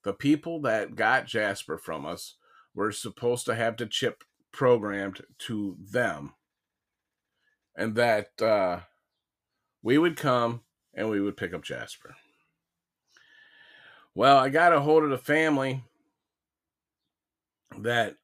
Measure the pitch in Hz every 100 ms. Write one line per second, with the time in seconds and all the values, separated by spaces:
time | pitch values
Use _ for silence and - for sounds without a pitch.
0 | 101 - 139 151 170 165 139 110 101 -
1 | 110 127 123 113 104 101 - 82 - 80
2 | 73 85 - _ _ _ _ - 107 107
3 | 113 - 120 120 - 113 113 113 117 -
4 | 123 - _ _ _ - 127 120 104 101
5 | 98 98 - _ - 107 101 87 98 117
6 | 113 76 71 _ _ _ _ _ _ _
7 | _ _ _ _ _ _ _ - 110 110
8 | 120 107 - - 110 104 92 87 90 _
9 | _ _ _ _ _ _ _ _ 110 143
10 | 170 156 147 123 117 120 _ _ _ -
11 | 110 104 101 - 92 87 - 62 60 -
12 | 50 - _ _ _ _ _ _ _ _
13 | _ _ _ _ _ _ - - - -
14 | _ 85 127 139 131 151 175 160 147 156
15 | 151 131 - 151 160 143 135 131 - _
16 | _ _ _ _ _ _ _ _ _ _
17 | _ _ _ _ _ _ _ - 107 120
18 | 107 -